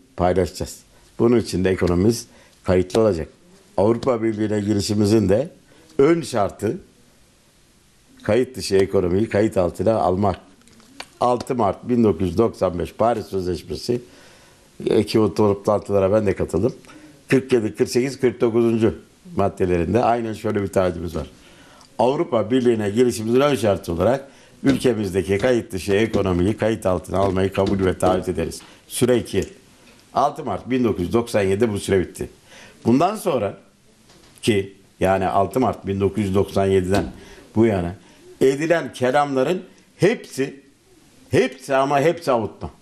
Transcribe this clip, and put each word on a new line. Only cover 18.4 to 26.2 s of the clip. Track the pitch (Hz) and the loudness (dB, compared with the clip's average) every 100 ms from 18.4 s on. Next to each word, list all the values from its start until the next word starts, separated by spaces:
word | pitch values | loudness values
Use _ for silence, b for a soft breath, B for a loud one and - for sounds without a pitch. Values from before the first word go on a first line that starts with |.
dokuzuncu | 120 110 117 113 110 110 - _ - 170 | 0 2 2 2 0 0 -12 _ -8 -2
maddelerinde | 98 - 92 87 82 104 | -2 0 0 0 0 2
aynen | 113 120 113 | 2 0 -4
şöyle | 104 107 104 | -6 -4 -4
bir | 98 | -2
tabirimiz | - 90 85 87 78 | 0 0 -2 -8 -8
var. | 71 B B B B B B - | -10 B B B B B B -2
Avrupa | 117 147 170 117 104 | 0 0 -2 -2 0
Birliği'ne | 127 120 113 104 | 2 2 0 0
girişimizin | 107 123 110 110 123 | 2 2 0 0 2
ön | 147 127 | 2 2
şartı | 107 95 - | 0 0 -2
olarak | 85 95 139 - B B B | -2 0 0 -6 B B B
ülkemizdeki | - 131 131 107 101 92 87 98 | 0 2 0 0 -2 -4 -2 0
kayıt | 127 120 - | 2 0 -2
dışı | 95 92 | -8 0
ekonomiyi | 98 110 104 | 0 2 0